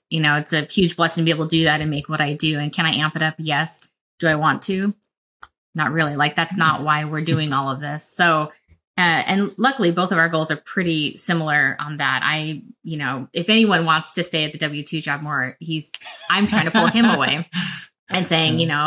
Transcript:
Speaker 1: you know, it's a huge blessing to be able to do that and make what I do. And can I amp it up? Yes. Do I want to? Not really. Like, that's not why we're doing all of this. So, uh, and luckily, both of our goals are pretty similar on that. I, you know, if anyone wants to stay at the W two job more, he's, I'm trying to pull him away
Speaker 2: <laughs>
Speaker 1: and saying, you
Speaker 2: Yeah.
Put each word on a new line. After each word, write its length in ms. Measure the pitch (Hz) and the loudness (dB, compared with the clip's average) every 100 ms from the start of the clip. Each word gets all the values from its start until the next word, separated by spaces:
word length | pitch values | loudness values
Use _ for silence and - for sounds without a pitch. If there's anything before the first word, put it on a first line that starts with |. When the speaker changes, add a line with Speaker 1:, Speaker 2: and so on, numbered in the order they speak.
| - | -6
Speaker 1:
you 120 | 160 | -2
know, 140 | 151 147 | 2 2
it's 180 | 151 | 0
a 80 | 156 | -2
huge 340 | 147 - 175 - | -2 0 0 2
blessing 260 | 165 165 | 0 2
to 20 | 165 | 0
be 100 | 156 | 0
able 120 | 160 | 0
to 60 | |
do 100 | 165 | 2
that 180 | 160 151 | 2 2
and 80 | 151 | 0
make 180 | 147 - | -4 -4
what 140 | 156 | -2
I 100 | 147 | -2
do. 260 | 151 156 147 | 0 0 0
And 140 | 147 | -4
can 140 | - 160 | -2 -2
I 60 | 147 | 0
amp 180 | 156 | -2
it 60 | 156 | 0
up? 140 | 156 156 | -2 -2
Yes. 500 | 156 147 160 - - _ _ - | -2 -2 -2 -6 -16 _ _ -2
Do 60 | 165 | 0
I 100 | 151 | 2
want 260 | 156 135 | 2 0
to? 320 | - 190 202 - _ _ _ _ - _ _ | -2 -2 -2 -4 _ _ _ _ -20 _ _
Not 180 | 165 139 | -4 -2
really. 240 | 156 151 143 | 0 0 2
Like, 180 | 147 | 0
that's 220 | 160 165 185 | 0 -2 2
not 260 | 160 147 | 2 2
why 220 | 151 151 | 0 0
we're 160 | 151 156 | 0 -4
doing 320 | 160 156 151 | 0 0 0
all 180 | 135 139 | 0 -2
of 100 | 135 | -4
this. 240 | 147 151 | -6 -8
So, 480 | - - 175 151 151 - _ _ _ - | -8 2 4 4 0 -8 _ _ _ 0
uh, 260 | 175 156 - | 2 2 2
and 260 | 190 202 - | 0 0 0
luckily, 320 | 254 269 175 | 0 2 2
both 220 | 175 180 | 2 0
of 60 | 175 | 2
our 120 | 165 | 2
goals 200 | 160 156 | 2 -2
are 60 | 147 | -4
pretty 600 | - - 175 160 147 - | -6 -4 0 0 -2 -4
similar 600 | - 170 156 147 139 - | -2 -2 0 2 0 -2
on 200 | 147 147 | -8 -4
that. 240 | 135 131 | -2 0
I, 380 | 143 156 156 147 - - | 0 -2 -4 -8 -12 -18
you 140 | 165 156 | -10 -6
know, 320 | 131 131 135 | -4 -6 -6
if 160 | 170 170 | -6 2
anyone 340 | 220 220 170 | 4 4 4
wants 300 | 165 160 - | 2 0 0
to 80 | - | -6
stay 220 | - 160 | -4 -2
at 80 | 151 | -4
the 60 | 151 | -4
W 240 | 151 147 | -6 -4
two 200 | 147 160 | -6 -6
job 180 | 156 143 | -4 -6
more, 380 | 151 143 127 - | -4 -2 -4 -6
he's, 320 | 165 160 - - - - - | -6 -6 -6 -14 -16 -16 -2
I'm 160 | 185 208 | 0 2
trying 180 | 208 | 2
to 60 | 165 | 2
pull 160 | 220 226 | 4 4
him 180 | 226 233 | 4 4
away 400 | 143 127 147 170 | 4 2 0 -4
Speaker 2:
<laughs> 40 | 175 160 - - _ - | -6 -6 -8 -16 _ -6
Speaker 1:
and 140 | 185 175 | -4 0
saying, 340 | 165 160 160 | 2 2 2
you 60 | 165 | 0
Speaker 2:
Yeah. 80 | 147 | 0